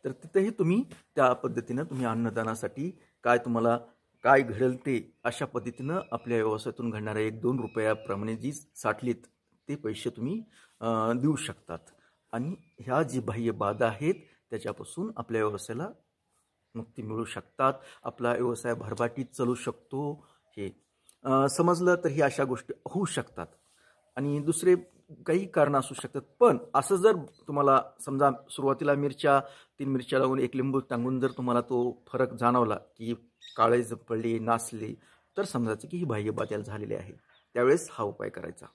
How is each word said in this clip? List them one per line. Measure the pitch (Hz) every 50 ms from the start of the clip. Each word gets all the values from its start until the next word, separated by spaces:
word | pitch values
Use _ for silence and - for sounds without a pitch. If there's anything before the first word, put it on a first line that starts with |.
| _
तर | 135
तिथंही | 135 - - 165 - 196 190 220
तुम्ही | 226 - 185 160 180 220 269 - - - _ _ _
त्या | 147 135 127 123
पद्धतीनं | - - 131 117 120 117 - 120 127 160
तुम्ही | 170 139 131 127
अन्नदानासाठी | 117 113 113 117 113 104 117 110 113 110 113 - 104 - 135 143 175 180 _ _ _ _ _ _
काय | 120 120
तुम्हाला | 120 - 120 117 117 113 117 117 117 - - _ _ _ _ _ _ _
काय | 120 139 135
घडेल | 131 117 107 101 127 127 127
ते | 127 - 143 131 117 - - _ _ _
अशा | 123 120 - 143
पद्धतीनं | - - 123 104 120 120 - 135 139 165 185 - -
आपल्या | - 117 - 120 120
व्यवसायातून | 113 110 110 107 107 - 127 107 - 120 117
घडणाऱ्या | 107 107 107 107 107 107
एक | 107 110 110 113
दोन | 113 120 131 127
रुपयाप्रमाणे | 110 107 - 113 107 107 110 110 - - 98 101 107 110 110
जी | 107 113 139 147
साठलीत | - - _ _ - - 113 107 107 127 123 113 113 - _ _ _ _ _ _ _ _ -
ते | 143
पैसे | 147 - 151 147 - - 123
तुम्ही, | - - 113 135 190 226 220 _ _ _ - _ _ _
अ, | 110 113 113 113 110 113
देऊ | 120 123 123 151 151
शकतात. | - - - 95 _ _ - 85 85 _ - _ _ _ _ _ _ _ _
आणि | - 117 123 156 196 - _ _ _ _
ह्या | 113 131 123 147 160
जी | 131 123 127
बाह्य | 113 104 104 117 117 117
बाधा | 104 104 104 101 104 110 123
आहेत | 113 110 107 147 160 196 - - _ _ _ _ _
त्याच्यापासून | 117 107 - 110 104 - 110 - - - 185 220 220
आपल्या | - 120 - 113 113 107
व्यवसायाला | 107 104 98 - - 113 120 165 - - _ _ _ _ _ _ _ _ _ _ _ _ _ _ _ _
मुक्ती | 113 113 - _ -
मिळू | 110 107 110 113 113
शकतात. | 104 - 98 - _ _ - 135 131 131 - - - - - _
आपला | 123 - - 120 120
व्यवसाय | 120 117 120 123 120 110 - 123 117
भरभराटीत | 117 - 104 113 101 120 117 - 139 131
चालू | - - - 127 120 123
शकतो. | 120 - 127 - - _ _ - 135 147 147 151 151 _ _ _ _ _ _ _
हे, | - 98 95 - _ _ _ _ _ _ - _ _ _
अ, | 131 131 135 135 139
समजलं | 139 - 170 175 175 165 180 180 180
तर | 175 175
ही | 160 139 151
अशा | 151 135 - - 139
गोष्टी | 131 127 117 - - - _ _
होऊ | - - 185 202
शकतात. | - - 147 120 - - - 82 - _ _ _ _ _ _ _ _ _ _ _ _ _
आणि | 127 139 143 143 147
दुसरे | 143 156 170 - - 180 180 175 - _ _ _ _ _ - - -
काही | - 165 180 196
कारणं | 185 - 170 147 139 143 135
असू | 131 - 135
शकतात. | - - 131 _ 139
पण | - _ _ _ 240 233 143 120 - - -
असं | 135 139 - 196
जर | 185 180 220 202 175 139 - _ _ _
तुम्हाला | - 147 143 143 139 135 131 - - - _ -
समजा | 147 139 135 143 139 127 - - _
सुरुवातीला | - - 139 139 135 135 156 147 143
मिरच्या, | 143 143 143 139 - - 147 139 139 135 - - - - _ _ _
तीन | 143 135
मिरच्या | 135 127 123 - 143 131
लावून | 135 131 131 135
एक | 127 123 -
लिंबू | 131 127 135 131 135
टांगून | 131 _ 127 120 120 127 131 127
जर | 123 131
तुम्हाला | 120 - 123 123 120 120
तो | 120 - 127 120 120 123 117 - _
फरक | - - 127 131 127 123
जाणवला | 110 120 120 120 127 120 110 107
की | - - _ _ _ 113 113 117 - _ _ _ _ _ - -
काळे | - 113 117 120 123 120
ज-, | 110 117
पडले, | - - - 117 113 113 117 113 113
नासले, | 110 113 117 117 117 - - 110 110 110 113 - _ _ _ _ _ _ _
तर | - 202
समजायचं | 190 - - 120 110 110 - -
की | - -
ही | 175 175
बाह्य | 143 117 107 104 110
बाधा | 107 - 110 110 107
झालेली | 104 104 104 107 107 104 107 107
आहे, | - 92 98 - - _ _ _ _ _ _ _
त्यावेळेस | 120 123 127 147 175 - -
हा | - - 110
उपाय | 101 - - 104 101
करायचा. | - - - 80 90 - - - _